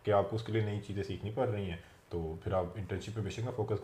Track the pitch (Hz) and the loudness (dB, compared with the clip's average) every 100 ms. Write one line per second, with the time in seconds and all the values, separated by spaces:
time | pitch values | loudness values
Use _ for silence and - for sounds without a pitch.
0 | 107 101 - 110 113 110 104 104 - 98 | 4 6 6 0 0 2 2 0 -2 -4
1 | 95 92 104 123 117 104 95 85 - - | -4 -4 -2 0 2 0 -2 -4 -10 -20
2 | - 87 80 82 98 95 87 104 87 95 | -8 -4 -4 -4 0 2 0 -4 -4 -4
3 | - 110 95 113 120 110 107 104 | -4 -4 -4 -4 -4 -2 0 0